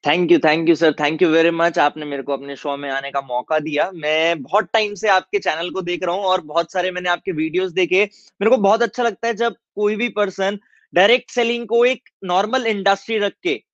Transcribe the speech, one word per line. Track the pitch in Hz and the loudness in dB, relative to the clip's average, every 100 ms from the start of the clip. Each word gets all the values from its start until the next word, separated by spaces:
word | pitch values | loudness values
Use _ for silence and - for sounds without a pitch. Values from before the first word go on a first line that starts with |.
| 147 | 0
Thank | 170 170 | 0 4
you, | 165 | 4
thank | 156 156 165 | 4 2 2
you | 156 | 4
sir, | 160 151 | 2 2
thank | 147 156 | -2 2
you | 180 165 | 2 4
very | 165 165 | 4 2
much। | 170 170 | 0 2
आपने | 147 151 147 | 0 0 -8
मेरे | 143 | -8
को | 131 | -4
अपने | 139 139 135 | -6 -6 -8
शो | 151 143 | -6 -6
में | 143 | -6
आने | 135 139 | -6 -4
का | 139 | -6
मौका | 135 123 120 156 | -4 -6 -2 -2
दिया। | 151 143 175 180 | 0 -2 -2 -2
मैं | 151 156 165 170 | -2 0 0 -2
बहुत | 123 202 - | 0 -2 0
टाइम | 220 214 | -2 -2
से | 202 214 | -2 2
आपके | 190 - 202 | 2 2 -4
चैनल | 180 160 175 | -2 -4 -4
को | 175 | -6
देख | 175 175 | -6 -4
रहा | 180 180 | -2 -2
हूँ | |
और | 196 185 | 0 0
बहुत | 156 156 165 | 0 -4 -2
सारे | 185 180 | -2 -2
मैंने | 180 180 | -4 -2
आपके | 175 - | -2 -2
वीडियोज | 156 160 175 185 | -4 -2 -2 -2
देखे। | 170 180 185 202 _ _ _ | -2 0 0 0 _ _ _
मेरे | 202 | 0
को | 247 | 2
बहुत | 196 214 | 4 2
अच्छा | 233 - | 0 0
लगता | 233 196 233 | -4 -2 -6
है | |
जब | 208 233 | -2 -4
कोई | 190 _ - 208 214 | -4 _ -2 -2 0
भी | 233 | -4
पर्सन | 208 202 185 196 208 _ _ _ | -2 -2 0 -4 -4 _ _ _
डायरेक्ट | - 202 247 - | 2 4 4 0
सेलिंग | - 233 240 233 | -2 -2 -2 0
को | 233 247 | 2 2
एक | 254 _ _ | 0 _ _
नॉर्मल | 190 180 214 262 233 | -2 0 0 0 0
इंडस्ट्री | 208 196 196 - 220 | 0 0 0 -2 -2
रख | 202 - | -2 -2
के | 180 123 _ | -4 -4 _